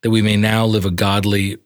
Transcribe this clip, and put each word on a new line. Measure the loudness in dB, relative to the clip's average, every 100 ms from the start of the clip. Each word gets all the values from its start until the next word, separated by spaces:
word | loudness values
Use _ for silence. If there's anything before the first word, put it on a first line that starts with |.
that | 0
we | 2
may | 2 2
now | 0 2
live | 0 0
a | -2
godly, | -2 0 0 0 -2 -2 -6